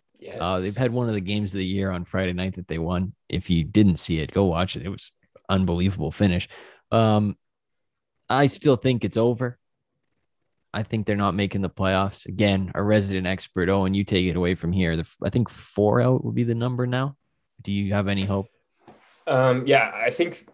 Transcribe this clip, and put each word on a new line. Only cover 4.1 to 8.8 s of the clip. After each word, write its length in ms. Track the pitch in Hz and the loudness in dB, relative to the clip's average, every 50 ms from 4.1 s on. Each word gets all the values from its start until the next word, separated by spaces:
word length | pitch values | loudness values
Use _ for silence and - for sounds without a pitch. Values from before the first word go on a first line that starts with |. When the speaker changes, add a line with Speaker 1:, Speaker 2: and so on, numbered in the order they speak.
| 85 80 | -2 -2
Speaker 2:
it, 140 | 76 71 - | -4 -2 0
go 100 | 98 101 | 0 2
watch 320 | 92 80 85 92 95 - | 2 2 0 -2 -4 -4
it. 80 | - - | -8 -8
It 60 | 95 | -10
was 240 | 98 - - - _ _ _ _ _ - _ - | -10 -12 -14 -18 _ _ _ _ _ -14 _ 0
unbelievable 640 | 98 95 95 87 85 87 90 98 95 85 76 76 | 0 2 2 2 2 2 2 0 0 0 -4 -4
finish. 380 | - - 104 98 87 90 - - - - - - - _ _ - | -2 2 2 2 2 0 -2 -6 -12 -20 -20 -20 -20 _ _ 0
Um, 460 | - 113 113 110 107 107 104 101 92 - _ _ _ _ _ _ _ _ _ _ _ _ _ _ _ _ _ - | 2 4 4 4 4 4 2 0 -2 -6 _ _ _ _ _ _ _ _ _ _ _ _ _ _ _ _ _ -2
I 180 | 117 131 143 135 | 2 2 4 2
still 280 | - - - 151 131 | 2 2 2 2 2
think 300 | 113 | 2